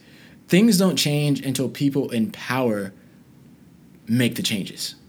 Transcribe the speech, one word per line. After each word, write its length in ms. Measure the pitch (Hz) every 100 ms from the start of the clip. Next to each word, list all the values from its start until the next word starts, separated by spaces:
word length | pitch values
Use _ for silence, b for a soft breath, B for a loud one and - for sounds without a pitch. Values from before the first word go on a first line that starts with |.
| B B B B -
things 300 | 180 226 185
don't 180 | 190 143
change 440 | 147 147 147 135
until 240 | 135 127 123
people 420 | - 143 139 123
in 200 | 117 107
power 600 | - - 127 123 104 98 - B B B - - - - - - - -
make 280 | 120 117
the 80 | -
changes. 520 | 92 107 85 - - -